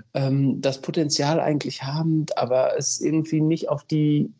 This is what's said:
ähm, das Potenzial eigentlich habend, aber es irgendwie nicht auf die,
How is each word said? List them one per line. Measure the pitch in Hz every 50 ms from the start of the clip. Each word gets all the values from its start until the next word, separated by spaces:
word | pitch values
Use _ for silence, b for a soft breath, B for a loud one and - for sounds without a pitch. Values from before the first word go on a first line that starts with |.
| B - _
ähm, | 139 135 135 135 139 139 135 - - -
das | 135 131 -
Potenzial | - - 160 175 160 143 - - 143 143 160 160
eigentlich | - - 151 143 - - 135 - 139
habend, | 135 143 156 160 160 160 156 151 - - -
aber | 131 117 127 127 131 131 -
es | - 139 - - -
irgendwie | - - 151 160 156 156 - 156
nicht | 151 156 165 160 - -
auf | 147 143 -
die, | _ 156 156 151 151 147 147 147 - -